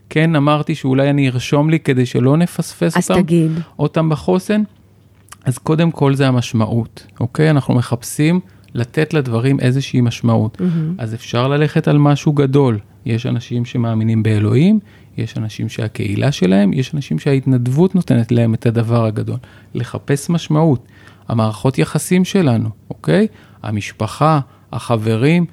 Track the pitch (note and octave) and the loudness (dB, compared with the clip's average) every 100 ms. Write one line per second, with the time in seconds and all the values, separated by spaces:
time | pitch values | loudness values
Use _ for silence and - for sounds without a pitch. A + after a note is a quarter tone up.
0 | - D#3 D#3+ D#3 C#3+ D3+ D#3 D#3 C3+ C3+ | -4 0 2 2 2 0 -2 -4 0 2
1 | C#3 C#3+ C3+ B2 - C#3+ D#3 D#3+ D#3 B2+ | 2 2 0 -2 0 0 2 0 0 0
2 | B2 B2+ B2+ D#3 F3 - - - E3+ F3 | 0 2 2 4 0 -2 -8 -4 -2 0
3 | F3 F3+ E3+ E3+ D#3+ D#3+ D#3+ - D3 E3 | 0 0 2 2 2 -2 -8 -4 -2 0
4 | D#3+ D3 - F#3 - G#3 G#3 _ _ _ | 0 -2 0 -2 0 -2 -2 _ _ _
5 | _ _ - - - B2 - D#3 E3+ - | _ _ -20 -10 -6 -4 -2 0 0 2
6 | C#3 C#3 C3+ B2 - A2+ A2 A#2 A2 - | 0 2 2 2 0 -2 0 -2 -4 -10
7 | - - A#2 - D#3 D3 - B2 - B2 | -16 -6 -4 0 2 2 2 0 0 -4
8 | - - D3+ F3+ - - - B2 A#2 - | -6 -2 0 0 -4 -18 -10 -8 -4 -4
9 | D#3 D#3+ B2+ A2+ C3+ C#3 B2+ C3+ C3+ C3 | -2 -2 0 0 0 2 2 0 0 0
10 | A#2+ - A#2 A2+ A2 - F3+ E3 D#3 F#3 | 0 0 0 2 0 -2 -2 -2 -4 -6
11 | A2+ A2 - A#2 C3+ C#3+ D3+ E3 D#3 D3 | -8 -10 -6 -2 0 0 0 0 2 4
12 | D3 C#3+ D#3+ C#3+ C#3 C#3 C3 G#2 - - | 4 2 0 0 2 2 2 0 -6 -10
13 | A#2 A2+ B2+ A#2+ - A#2+ B2 B2+ A#2 A2 | -4 -4 -2 -4 -4 -6 -4 -2 -2 0
14 | A2 A2 A2 G#2+ G#2+ A#2+ F3+ G#3+ - - | 0 2 2 2 2 4 4 2 -2 -20
15 | - - A2+ A#2+ A2 - A2+ - A2 - | -14 -8 -8 -6 -8 -6 -8 -6 -6 -6
16 | G#2 G#2 B2 - F#3 G3 G3+ C#3+ B2+ D3 | -4 -2 -2 0 2 4 2 0 -2 -6
17 | - D#3 D3 C3+ C3+ B2+ A#2+ C#3 F#3 F3+ | -4 -4 0 0 2 0 2 2 2 2
18 | - A#2+ A2 A#2+ A#2 A2+ A#2+ A2+ A2+ A#2+ | 0 0 2 2 2 0 0 0 0 0
19 | A2 G#2+ A2 A#2+ - - - - A#2+ G#2+ | 0 -2 -6 -8 -12 -20 -12 -10 -8 -8
20 | - C#3 - E3+ - D3+ D#3+ B2 - - | -4 -4 -2 -4 0 2 2 0 -4 -20
21 | - - - A2+ A2 G#2+ C3+ C3+ D#3 D#3 | -20 -14 -4 -2 -2 0 -2 0 -2 -2
22 | - F#3 F3+ G3 D3+ A2 A2 - - - | 0 0 2 2 2 2 -2 -8 -16 -8
23 | - F3 G#3+ - - - A2 G#2+ - - | 0 0 0 -4 -20 -14 -8 -6 -6 -6
24 | G#2+ - D3+ D3+ C3 - - A#2+ - A2+ | -6 0 0 0 -2 -12 -12 -10 -4 -2
25 | A2 A2 C#3 F3 E3 | 0 0 2 2 0